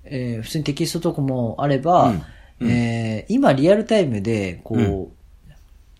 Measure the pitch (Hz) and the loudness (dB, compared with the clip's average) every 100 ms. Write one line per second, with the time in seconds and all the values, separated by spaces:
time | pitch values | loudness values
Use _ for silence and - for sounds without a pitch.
0 | - 135 123 117 113 160 147 143 160 170 | -10 -8 -6 -8 -6 -4 -4 -4 -4 -2
1 | 170 151 135 127 117 - 143 135 156 175 | -4 -2 -4 -2 -4 -2 0 0 2 4
2 | 107 85 - - - - 120 120 117 117 | 4 2 -6 -20 -20 -4 0 2 0 -2
3 | 113 110 - 247 240 135 160 208 214 220 | -4 -6 -2 2 4 4 4 4 4 2
4 | 160 104 98 113 95 85 - 113 104 98 | 2 -2 -2 -2 -4 -8 -4 0 0 -2
5 | 90 - - - - - - - _ | -8 -16 -20 -20 -20 -20 -20 -20 _